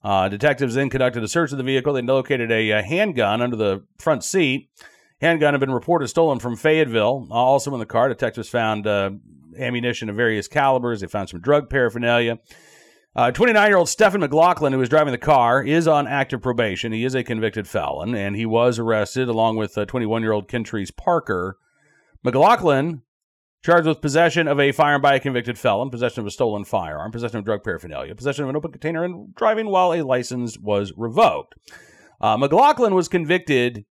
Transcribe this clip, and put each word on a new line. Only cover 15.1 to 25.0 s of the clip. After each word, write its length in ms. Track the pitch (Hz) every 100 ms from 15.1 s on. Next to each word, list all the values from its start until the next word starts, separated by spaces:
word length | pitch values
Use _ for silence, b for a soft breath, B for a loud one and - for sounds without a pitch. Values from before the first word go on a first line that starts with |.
the 60 | 120
car, 440 | 151 139 117 131
is 240 | 117 160 160
on 220 | 147 139
active 320 | 139 135 127
probation. 520 | 127 120 110 92 117
He 120 | 110
is 100 | 127
a 80 | 131
convicted 460 | 120 113 113 110 98
felon, 460 | 101 71 69 95
and 200 | 117 98
he 120 | 101 113
was 320 | 113 123 117
arrested 480 | 113 110 101 127 127
along 280 | 113 113 110
with, 220 | 104 -
uh, 60 |
twenty-one-year-old 640 | 101 127 110 113 110 104 98
Kentreese 480 | 120 110 110 95 -
Parker. 600 | - 170 - 92 92 - _ _ _ _ _ _
McLaughlin 800 | 123 127 180 240 180 135 160 151 _ _ _ _ _ _
charged 240 | - 170 160
with 140 | 151
possession 480 | 151 147 170 170 156
of 100 | 143
a 140 | 143
firearm 300 | 139 147 143